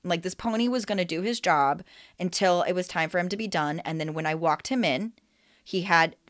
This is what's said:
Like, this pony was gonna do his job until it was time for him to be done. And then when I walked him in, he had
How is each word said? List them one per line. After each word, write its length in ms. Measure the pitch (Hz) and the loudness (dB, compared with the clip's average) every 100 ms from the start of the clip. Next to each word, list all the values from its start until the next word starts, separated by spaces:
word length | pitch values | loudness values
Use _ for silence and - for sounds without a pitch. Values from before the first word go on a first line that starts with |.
Like, 200 | 180 170 | -4 -4
this 120 | 180 - | -4 -6
pony 320 | 233 220 240 | -4 0 0
was 180 | 254 208 | 0 -2
gonna 200 | 196 170 | -2 -2
do 160 | 165 | -2
his 180 | 208 233 | -2 -2
job 440 | 185 151 139 151 - - - - | 2 4 4 2 -6 -20 -20 -6
until 440 | 180 - 190 175 | -4 2 4 4
it 100 | - | 2
was 140 | 180 180 | -2 -2
time 220 | 175 160 | -2 0
for 100 | 180 | 0
him 100 | 180 | -2
to 80 | 202 | -4
be 100 | 220 | -2
done. 320 | 175 147 160 | -2 -2 -2
And 200 | - 160 | -4 -4
then 140 | 156 | -4
when 120 | 160 156 | -4 -2
I 100 | 160 | 0
walked 320 | 165 147 - | 0 0 0
him 160 | 262 | 0
in, 300 | 180 131 226 - _ _ _ _ | 2 0 -4 -10 _ _ _ _
he 180 | - 190 | -6 -4
had 320 | 190 170 165 - | 2 4 4 -2